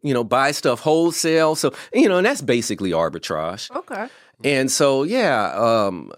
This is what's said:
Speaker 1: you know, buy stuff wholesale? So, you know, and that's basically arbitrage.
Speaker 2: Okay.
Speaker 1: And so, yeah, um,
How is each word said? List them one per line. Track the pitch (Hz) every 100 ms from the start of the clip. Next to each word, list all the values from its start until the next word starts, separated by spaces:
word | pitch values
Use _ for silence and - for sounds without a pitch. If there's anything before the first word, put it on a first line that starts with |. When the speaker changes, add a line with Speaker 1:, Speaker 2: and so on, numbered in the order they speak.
Speaker 1:
you | 135
know, | 123
buy | 113 123 139
stuff | 143 143 120
wholesale? | 156 160 170 160 165 160 156
So, | 151 139 - -
you | 247 277
know, | 180
and | 208
that's | 190
basically | 131 120 113 98 95
arbitrage. | 82 82 80 - 78 80 98 -
Speaker 2:
Okay. | 262 - 202 240 - _ _
Speaker 1:
And | 139 135 131
so, | - 143 135
yeah, | 151 254 196 120 95
um, | 80 113 113 101 90 50